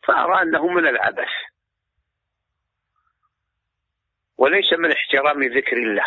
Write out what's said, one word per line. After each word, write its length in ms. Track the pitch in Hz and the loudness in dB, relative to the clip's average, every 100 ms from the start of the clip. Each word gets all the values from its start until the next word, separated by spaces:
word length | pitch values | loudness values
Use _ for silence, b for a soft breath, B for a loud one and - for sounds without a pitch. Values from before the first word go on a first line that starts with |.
فأرى 400 | - - 170 190 | 0 0 2 0
أنه 240 | 170 160 165 | 2 0 0
من 200 | 175 160 | 0 0
العبث 420 | 117 101 - - - - _ _ _ _ _ _ _ _ _ _ _ _ _ _ _ _ _ _ _ _ _ _ _ _ _ _ _ _ - | 0 -2 -4 -8 -8 -12 _ _ _ _ _ _ _ _ _ _ _ _ _ _ _ _ _ _ _ _ _ _ _ _ _ _ _ _ 0
وليس 360 | 131 190 165 | 2 4 2
من 200 | 165 165 | 0 0
احترام 520 | 143 - 139 147 147 | -2 0 0 2 0
ذكر 320 | 131 123 - 117 | 0 -2 -2 -2
الله. 280 | 117 101 | -2 -2